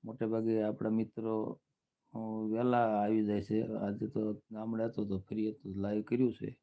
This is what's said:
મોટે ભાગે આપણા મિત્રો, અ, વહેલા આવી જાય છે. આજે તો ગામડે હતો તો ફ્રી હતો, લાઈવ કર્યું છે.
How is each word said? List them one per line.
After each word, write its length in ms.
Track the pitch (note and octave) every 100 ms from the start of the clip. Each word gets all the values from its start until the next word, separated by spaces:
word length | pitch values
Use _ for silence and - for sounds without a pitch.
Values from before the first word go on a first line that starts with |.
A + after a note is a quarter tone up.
મોટે 220 | A2+ A2 A2+
ભાગે 360 | A2+ A2+ A2
આપણા 280 | G#2+ A2 A2
મિત્રો, 720 | A2 A2 - A2+ A2 A2+ - _ _ _ _ _
અ, 40 | A2+ A2 A2 A2
વહેલા 400 | A2 B2 B2 A#2 G#2+
આવી 240 | G#2 A2 G#2
જાય 160 | G#2
છે. 200 | G2+ G#2+
આજે 460 | A2 A2 G2+ G#2 G#2+
તો 260 | - G#2+
ગામડે 500 | G#2+ _ A2 A2 A2
હતો 220 | A2+ A#2 G#2
તો 140 | F#2+
ફ્રી 300 | F#2+ G#2+ G#2+
હતો, 200 | G#2+ G2
લાઈવ 340 | F#2+ G2 G#2+
કર્યું 300 | G#2 A#2+ B2+
છે. 240 | A2 G#2+ -